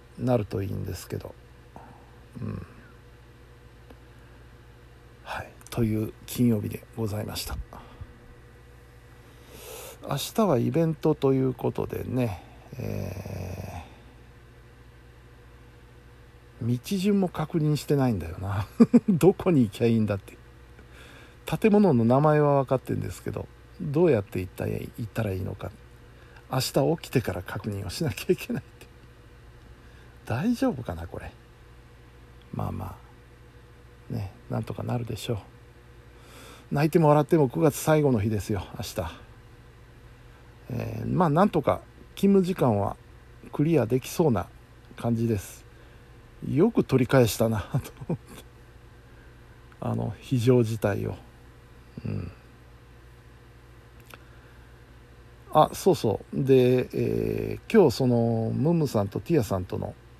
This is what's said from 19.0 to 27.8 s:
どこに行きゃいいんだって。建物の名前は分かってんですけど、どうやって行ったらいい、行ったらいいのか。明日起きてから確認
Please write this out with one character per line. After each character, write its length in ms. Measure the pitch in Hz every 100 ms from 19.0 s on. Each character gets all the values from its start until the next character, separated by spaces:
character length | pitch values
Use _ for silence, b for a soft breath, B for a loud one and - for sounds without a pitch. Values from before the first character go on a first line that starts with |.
| -
ど 240 | 170 170
こ 160 | 190 185
に 120 | 156
行 100 | 110
き 100 | -
ゃ 40 | 117
い 80 |
い 40 | 113
ん 80 | 104
だ 80 |
っ 40 | 101
て。 200 | - - - - - - B B B B B B - 160
建 120 | 220
物 220 | 208 202
の 120 | 123
名 160 | 113 131
前 200 | 151 151
は 220 | 147 139
分 60 | 131
か 80 | 131
っ 40 |
て 120 | -
ん 80 | 107
で 100 | 101
す 120 | -
け 80 | -
ど、 140 | - - - - -
ど 240 | 170 139
う 60 | 175
や 100 | 113
っ 40 |
て 160 | 101 92
行 80 | 92
っ 40 |
た 120 | -
ら 60 | 104
い 60 | 107
い、 140 | - -
行 100 | 113
っ 20 |
た 100 | -
ら 100 | 110
い 60 | 92
い 40 |
の 120 | 98
か。 160 | 98 - - - - - B B B B
明 100 | 131
日 120 | - 156 139 165
起 120 | -
き 0 |
て 100 | 131
か 120 | 110
ら 100 | 92
確 280 | - - 107
認 140 | 101